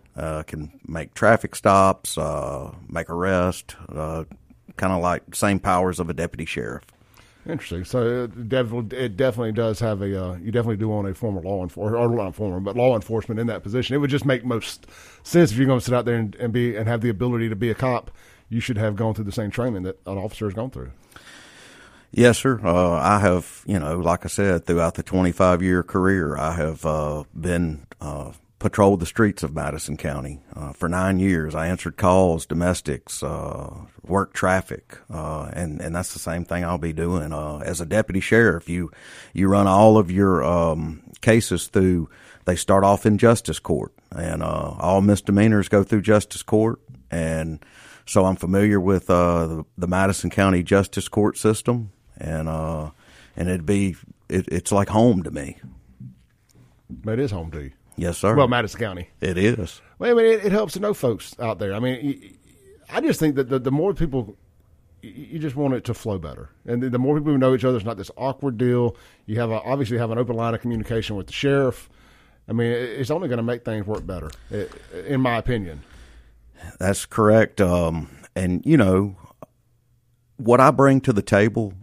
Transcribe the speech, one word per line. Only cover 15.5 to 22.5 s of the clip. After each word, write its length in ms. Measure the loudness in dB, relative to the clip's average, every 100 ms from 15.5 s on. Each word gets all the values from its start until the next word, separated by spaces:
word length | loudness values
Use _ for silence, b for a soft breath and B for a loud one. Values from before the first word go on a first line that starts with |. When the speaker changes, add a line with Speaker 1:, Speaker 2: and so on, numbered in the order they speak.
Speaker 2:
if 60 | 4
you're 80 | 2
gonna 140 | 2
sit 140 | 2
out 100 | -2
there 140 | 0 -2
and, 180 | -2 -4
and 160 | -4
be, 240 | 0 0 -2
and 140 | -2
have 100 | 0
the 100 | -2
ability 380 | -2 -2 0 -2
to 80 | -2
be 140 | -2
a 40 | -2
cop, 360 | -2 -2 -4 b b b b
you 100 | -6
should 180 | -2 -2
have 200 | -2 0
gone 160 | -2
through 120 | -2 -6
the 60 |
same 180 | -4 -6
training 340 | -2 -4 -2
that 140 | -6 -8 -8
an 120 | -8
officer 280 | -8 -6 -6
has 80 |
gone 180 | -6 -10
through. 200 | -10 -16 -18 B B B B B B B B B B B
Speaker 1:
Yes, 260 | 4 6 6
sir. 220 | 0